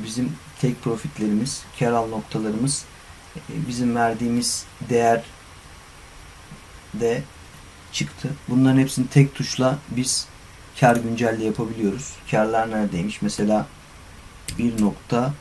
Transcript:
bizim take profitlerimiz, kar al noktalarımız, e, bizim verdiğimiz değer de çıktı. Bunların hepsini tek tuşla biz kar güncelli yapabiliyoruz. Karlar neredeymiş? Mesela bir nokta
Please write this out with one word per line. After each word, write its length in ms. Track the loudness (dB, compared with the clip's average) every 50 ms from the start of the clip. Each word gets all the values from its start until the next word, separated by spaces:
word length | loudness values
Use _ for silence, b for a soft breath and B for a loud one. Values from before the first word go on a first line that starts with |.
| -4
bizim 260 | -6 -4 -4 -2 -4 -4 -6 -12 -16 -6 -2
take 140 | 0 0 0
profitlerimiz, 880 | -2 -2 -2 -2 -2 -4 -8 -6 -2 0 2 2 2 0 -2 -4 -8 -12 -14 -4 0
kar 120 | 2 2
al 160 | 4 2 0 0
noktalarımız, 800 | -4 -6 -6 -4 -4 -4 -2 -2 -2 0 0 0 -2 -2 -6 -10 -16 -20 -20 -20 -20 -20 -20 -18 -16
e, 320 | -16 -14 -10 -8 -6 -6 -4
bizim 280 | -2 0 0 0 2
verdiğimiz 720 | 2 2 2 2 0 0 0 0 0 0 0 -2 -4 -6 -10 -14 -10 -4 0
değer 340 | 2 4 6 6 4 4 2 -4 -14 -20 -20 -20 -20 -20 -20 -20 -20 -20 -20 -20 -20 -20 -20 -20 -20 -20 -20 -20 -20 -20 -20 -18 -18 -18 -18 -20 -20 -20 -16 -12 -4
de 300 | 0 0 0 0 0 -4 -8 -14 -20 -20 -20 -20 -20 -20 -20 -20 -20 -16 -10
çıktı. 380 | -6 -6 -6 -6 -6 -6 -6 -6 -6 -8 -6 0
Bunların 300 | 4 4 6 6 6 6
hepsini 300 | 4 4 2 0 -2 4
tek 280 | 6 6 6 6 4
tuşla 420 | -2 -6 -4 0 0 2 2 2 0 -4 -6
biz 380 | -4 -2 -2 -2 -2 -4 -4 -8 -12 -20 -20 -20 -20 -20 -20 -18 0 4
kar 160 | 6 6 6
güncelli 500 | 4 2 0 -2 0 0 0 0 0 0
yapabiliyoruz. 680 | -2 -2 -2 -4 -4 -4 -2 -2 -2 -2 -4 -6 -12 -14 -16 -6 -2
Karlar 400 | 0 2 2 2 2 0 0 0
neredeymiş? 500 | 0 0 0 0 -2 -2 -2 -4 -4 -4
Mesela 460 | -4 -2 -2 0 2 2 2 2 2 -2 -8 -18 -20 -20 -20 -20 -20 -20 -20 -20 -20 -20 -20 -14 -12 -8 -4 -2
bir 240 | 0 0 2 2
nokta 520 | 2 0 0 -2 -4 0 0 2 2 0 -2 -4